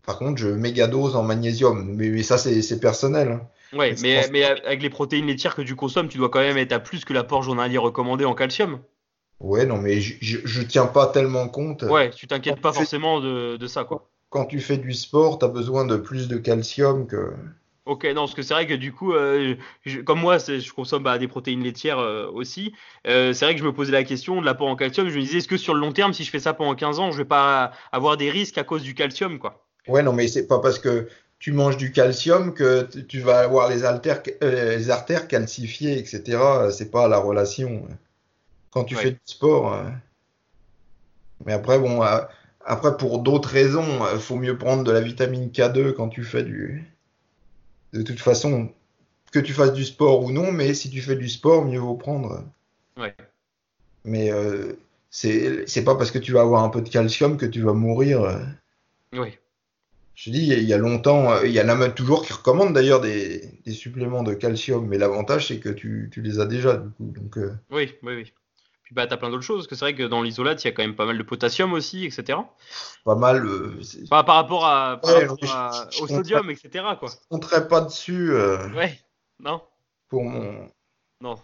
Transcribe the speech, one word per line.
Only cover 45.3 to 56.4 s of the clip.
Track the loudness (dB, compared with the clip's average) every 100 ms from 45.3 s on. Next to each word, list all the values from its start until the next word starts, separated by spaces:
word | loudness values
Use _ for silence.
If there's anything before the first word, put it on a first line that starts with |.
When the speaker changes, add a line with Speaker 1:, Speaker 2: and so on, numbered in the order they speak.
| -2 -4
Speaker 1:
K | 0 2
deux | 2 0
quand | -2 -6
tu | -6
fais | -6 -6
du, | -6 -8 -10 -10 -14 _ _ _ _ _ _ -20 _ _ _
de | -8
toute | -6 -2
façon, | 2 2 2 -2 -4 _ _ _ _ _ _
que | 0
tu | 0
fasses | 4 4
du | 4
sport | -6 2 4 4
ou | 2
non, | -2 0
mais | 0 0
si | -2 -6
tu | -8
fais | -4
du | -4 -4
sport, | 0 4 6
mieux | 4 -2
vaut | -4
prendre. | -6 -6 -6 -6 -10 -14 _ _ _ _ -10
Speaker 2:
Ouais. | -10 -12 -20 _ _ _ _ _ _ _
Speaker 1:
Mais, | -6 -2 0
euh, | 0 -2 -4 -8 -12 _ _ _
c'est, | -4 0 2 0 -4 -4
c'est | 0
pas | 2
parce | 2 0
que | -2
tu | 2
vas | 4